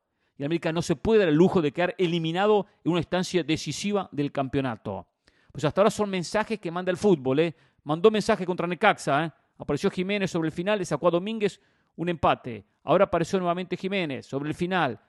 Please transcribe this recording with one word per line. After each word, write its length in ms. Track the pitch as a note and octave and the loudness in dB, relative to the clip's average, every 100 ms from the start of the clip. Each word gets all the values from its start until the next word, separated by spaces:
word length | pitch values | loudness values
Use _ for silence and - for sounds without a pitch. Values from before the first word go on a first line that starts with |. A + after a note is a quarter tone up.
| _ _ _ - | _ _ _ -10
y 40 | |
el 40 | C#3 | -4
América 260 | E3 E3+ | -2 -2
no 100 | D#3+ | -2
se 140 | D3 D#3+ | -2 -2
puede 240 | - A3 | 4 4
dar 100 | F#3 | 6
el 60 | D3+ | 6
lujo 260 | F#3 F#3+ | 6 4
de 100 | D3 | 0
quedar 220 | E3 F3+ - | 0 -2 0
eliminado 680 | F3+ E3+ D#3+ E3+ G#3 G#3 F#3 _ | 0 0 -2 0 2 2 0 _
en 80 | D3+ | -2
una 100 | E3+ | -2
instancia 420 | - F3 F#3 F3+ | 0 -4 -2 -2
decisiva 680 | C#3+ D#3 - C#3 G3+ G3+ - | -2 -2 -4 -6 -2 -2 -4
del 200 | C#3 C#3+ | -4 -4
campeonato. 760 | C#3+ C3+ C#3 C3+ A2 A2+ F#2+ - _ _ _ _ | -2 -2 -2 -2 -4 -8 -8 -10 _ _ _ _
Pues 140 | - D3+ | -4 -2
hasta 160 | - | 2
ahora 100 | G#3 | 2
son 180 | G3+ G#3 | 2 -2
mensajes 500 | F#3+ D#3+ G3+ G#3+ A3 | -4 -2 -4 -2 -6
que 120 | E3 | -6
manda 180 | E3+ F#3 | -4 -2
el 80 | F3+ | 2
fútbol, 420 | G#3 E3+ C3 C3+ | 4 4 2 2
¿eh? 160 | E3+ - _ _ | 0 -2 _ _
Mandó 260 | C#3+ D#3+ A3 | -6 2 4
mensaje 360 | G#3+ G3 G#3+ F3+ | 4 2 0 -2
contra 200 | F3+ E3+ | -4 -4
Necaxa, 600 | F3 G#3 F3 - C#3+ E3 | 2 2 2 0 0 -2
¿eh? 60 | - _ _ | -8 _ _
Apareció 340 | - C#3+ G3 | -6 -2 -2
Jiménez 400 | - F#3 G#3 F#3+ | -2 -2 -2 -2
sobre 160 | F3 D#3+ | -2 -2
el 60 | |
final, 260 | D3+ F3+ G#3+ | -4 -2 -2
le 60 | F3 | -2
sacó 240 | D3 F3 | 0 0
a 20 | |
Domínguez 480 | E3+ G3 A3+ G3+ - _ _ _ - | 0 -2 -2 -4 -4 _ _ _ -6
un 100 | F3 | -6
empate. 580 | F3 F3 C3+ C3 A2 - _ | 0 0 0 -4 -14 -16 _
Ahora 220 | - E3 F#3+ | 0 4 4
apareció 320 | E3+ E3 G3 | 2 0 -2
nuevamente 360 | F3+ F3 F#3 F3 | -2 -2 -6 -6
Jiménez 500 | F#3+ G3 E3+ B2 - | -4 -4 -4 -6 -8
sobre 240 | C3+ D3 | -6 -6
el 60 | D3+ | -4
final, 440 | F3 F#3 D3 A2 | -2 0 -2 -4